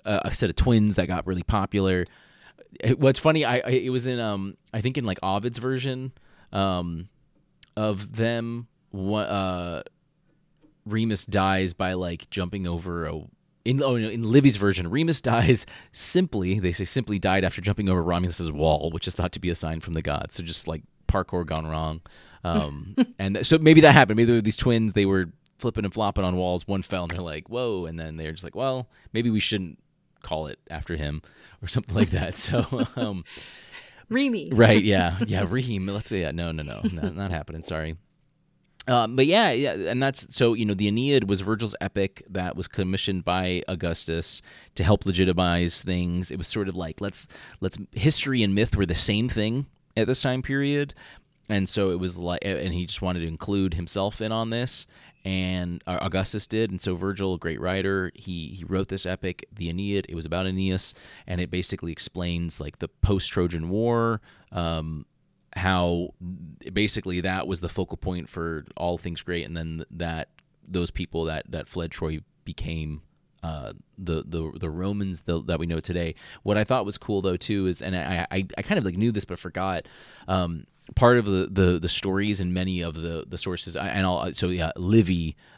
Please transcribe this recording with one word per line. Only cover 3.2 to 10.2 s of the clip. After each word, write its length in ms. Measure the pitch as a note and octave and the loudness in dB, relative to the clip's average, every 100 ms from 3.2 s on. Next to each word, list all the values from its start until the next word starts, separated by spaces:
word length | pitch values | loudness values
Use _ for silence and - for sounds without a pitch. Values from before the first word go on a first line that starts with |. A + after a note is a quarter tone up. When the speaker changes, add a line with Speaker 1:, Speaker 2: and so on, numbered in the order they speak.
| D#3+ D#3 C3+ | 4 4 4
Speaker 1:
I, 120 | B2 | 2
I, 120 | - | 2
it 180 | B2+ A2 | 0 2
was 160 | B2+ B2+ | -2 -2
in, 140 | B2 | -2
um, 360 | A2+ G2+ G2 - _ | -2 -2 -6 -10 _
I 80 | A2+ | -4
think 160 | A2+ C3 | -2 -2
in, 60 | A#2 | -2
like, 120 | F#2 | -2
Ovid's 340 | F#2+ G2 A#2 A#2 | 0 0 -2 -4
version, 540 | B2+ C3 C3+ B2+ C3 - - - - | -4 -2 -4 -6 -8 -12 -20 -20 -8
um, 560 | G2 G2 F2+ F2 E2 F2+ _ _ _ _ _ - - | -2 0 0 -2 -6 -10 _ _ _ _ _ -12 -4
of 400 | G#2+ G2 G2+ A2 | -2 -2 -6 -2
them, 520 | A#2 A#2 A#2 A#2 A#2+ _ _ | 0 0 -4 -8 -12 _ _
wha-, 300 | G2 F#2+ G#2+ | -4 0 0
uh, 600 | G2+ G2 F#2+ F2+ F2 E2 - - _ _ | 0 -2 -2 -2 -4 -8 -10 -18 _ _